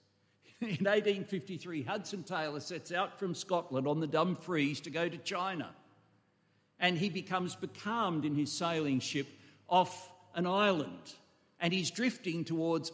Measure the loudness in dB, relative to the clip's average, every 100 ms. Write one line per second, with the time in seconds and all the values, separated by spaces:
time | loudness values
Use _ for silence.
0 | _ _ _ _ -20 -10 -4 0 4 4
1 | 4 0 -2 -6 -6 -10 -6 -6 -4 -6
2 | -6 -8 -4 -4 -2 -4 -8 -10 -4 -2
3 | -2 -2 -4 -4 0 0 0 0 2 0
4 | 2 2 2 0 -2 2 2 0 -4 -2
5 | -2 -2 -6 -2 -2 -4 -8 -12 _ _
6 | _ _ _ _ _ _ _ 0 0 2
7 | 0 -2 -2 -2 -2 -4 -10 -8 -4 0
8 | 2 2 0 0 0 0 0 0 2 0
9 | 0 -4 -4 -10 -20 -16 4 6 6 0
10 | -14 -20 -10 -2 2 4 4 4 0 -8
11 | -16 -20 _ _ _ -2 2 2 0 0
12 | 0 0 -4 -4 -2 0 2 2 0